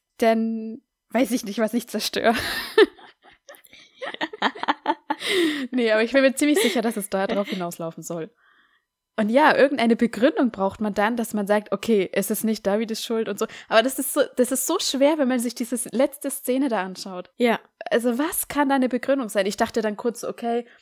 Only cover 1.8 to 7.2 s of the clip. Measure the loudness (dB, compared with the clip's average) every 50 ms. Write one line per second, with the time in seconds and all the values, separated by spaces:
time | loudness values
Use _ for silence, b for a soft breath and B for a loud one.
1.8 | -4 -4 -6 -6 -4 -4 -2 0 2 2 2 2 0 -4 -6 -6 -6 0 4 6
2.8 | 6 6 4 -2 -20 -20 -20 _ _ _ _ _ _ -20 -20 -20 -20 -20 -20 -20
3.8 | -20 _ _ -14 -12 -12 -10 -8 -10 -10 -6 -4 -4 -4 -4 -4 -6 -6 -6 -4
4.8 | -2 -4 -4 -4 _ -8 -8 -6 B B 0 0 0 0 0 -2 -6 -4 -2 0
5.8 | 2 2 2 2 2 2 4 4 4 4 4 2 2 2 4 4 4 2 2 0
6.8 | 0 -2 -2 -4 -6 -4 -2 -2